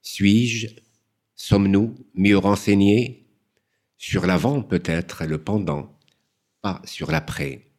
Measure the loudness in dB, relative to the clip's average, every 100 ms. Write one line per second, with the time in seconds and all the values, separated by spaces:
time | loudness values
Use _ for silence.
0 | -14 0 4 4 2 -4 -8 -14 _ _
1 | _ _ _ -18 0 2 4 2 0 -6
2 | -12 0 4 4 4 0 2 4 4 4
3 | 0 -10 _ _ _ _ _ _ _ _
4 | -6 -2 0 2 2 -2 -2 -4 -2 -4
5 | -4 -10 -6 -6 -4 -4 -2 -6 -10 _
6 | _ _ _ _ _ _ -8 -8 -12 -12
7 | -4 -4 -4 -8 -8 -10 _